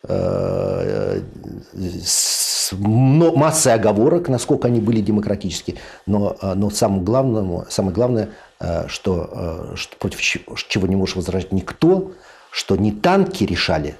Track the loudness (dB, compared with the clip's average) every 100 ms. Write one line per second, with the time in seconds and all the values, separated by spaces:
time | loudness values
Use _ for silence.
0 | -4 -2 0 -2 -2 -2 -2 -2 -2 -2
1 | -2 -4 -6 -14 -16 -16 -16 -8 -8 -6
2 | -4 -2 0 -2 -2 -2 -4 -2 2 4
3 | 6 6 6 4 2 4 4 4 4 4
4 | 4 4 2 -2 0 0 2 2 2 2
5 | 2 0 0 -4 -4 -6 -8 -12 -14 -14
6 | -2 0 0 -2 -4 0 -2 2 2 2
7 | 2 2 2 0 -2 -4 -6 -2 -2 0
8 | 2 2 -2 -8 -20 _ -4 -4 -4 -6
9 | -2 -2 -4 -8 -8 -8 -10 -10 -12 -6
10 | -6 -4 -4 -4 -8 -12 -4 -2 0 0
11 | 0 -2 -4 -4 -2 -4 -4 2 4 4
12 | 0 -12 -20 -20 -12 -10 -2 0 0 0
13 | 2 4 2 0 -2 0 0 -2 -2 -10